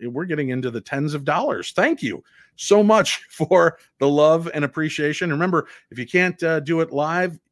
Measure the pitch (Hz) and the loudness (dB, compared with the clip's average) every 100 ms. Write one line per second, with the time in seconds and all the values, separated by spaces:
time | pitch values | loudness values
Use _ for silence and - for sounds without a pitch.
0 | 120 123 180 151 135 127 127 117 - 139 | -12 -8 -6 -4 -4 -4 -4 -8 -8 -4
1 | 151 147 139 160 277 92 - - 269 330 | -4 -4 -4 -2 -2 -6 -6 0 0 0
2 | 117 90 - _ _ _ - 202 208 220 | -4 -8 -14 _ _ _ 2 4 6 4
3 | 175 - - - 156 185 170 165 _ - | 2 -4 -10 -6 2 4 4 0 _ -2
4 | 139 143 151 165 165 151 143 156 156 151 | 2 4 4 4 0 -4 -4 -2 -4 -2
5 | 147 151 180 147 180 170 - - _ 117 | -4 -2 -2 -2 0 0 -2 -10 _ -12
6 | 123 180 180 175 165 160 147 165 160 139 | -2 0 0 0 -2 -2 0 -2 -2 -2
7 | 151 170 180 165 _ | -2 -2 -4 -6 _